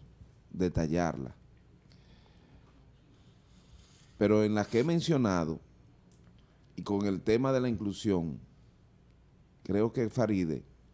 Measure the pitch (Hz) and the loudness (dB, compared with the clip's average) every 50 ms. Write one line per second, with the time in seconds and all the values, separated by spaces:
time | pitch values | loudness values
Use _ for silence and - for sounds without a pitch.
0 | - - - - - - - - - - - 87 90 87 - 85 82 73 82 87 | -20 -20 -20 -20 -20 -20 -20 -20 -20 -14 -4 -2 -2 0 0 0 -2 0 0 0
1 | 87 80 64 64 65 62 - - - - - - - - - - - - - - | 0 -2 -2 -6 -10 -12 -14 -18 -20 -20 -20 -20 -20 -20 -20 -20 -20 -20 -20 -20
2 | - - - - - - - - - - - - - - - - - - - - | -20 -20 -20 -20 -20 -20 -20 -20 -20 -20 -20 -20 -20 -20 -20 -20 -20 -20 -20 -20
3 | - - - - - - - - - - - - - - - - - - - - | -20 -20 -20 -20 -20 -20 -20 -20 -20 -20 -20 -20 -20 -20 -20 -20 -20 -20 -20 -20
4 | - - - - 107 101 107 107 107 104 107 104 101 - - 113 131 165 170 170 | -20 -20 -2 0 2 4 4 4 4 2 0 0 -2 0 0 2 2 2 0 0
5 | 135 165 160 135 120 101 92 87 78 78 78 - - - - - - - - - | 0 0 2 2 2 2 2 0 0 -2 -6 -8 -12 -20 -20 -20 -20 -20 -20 -20
6 | - - - - - - - - - - - - - - - - 85 - 101 101 | -20 -20 -20 -20 -20 -20 -20 -20 -20 -20 -20 -20 -20 -16 -14 -12 -4 -2 -2 0
7 | 104 101 95 85 - 107 110 117 131 135 135 127 127 123 113 90 107 101 90 - | 0 0 -2 0 2 2 2 4 4 2 2 2 2 0 -2 -2 -4 -6 -6 -2
8 | - 107 95 87 82 80 67 - - - - - - - - - - - - - | 0 0 0 2 0 -2 -6 -10 -14 -20 -20 -20 -20 -20 -20 -20 -20 -20 -20 -20
9 | - - - - - - - - - - - - - - 95 101 110 113 - 135 | -20 -20 -20 -20 -20 -20 -20 -20 -20 -20 -20 -14 -6 -2 0 0 0 0 0 -2
10 | 117 104 - 127 113 107 104 92 90 78 73 60 - - - - - - | -4 -2 0 0 0 2 2 0 0 -2 -2 -6 -8 -14 -20 -20 -20 -20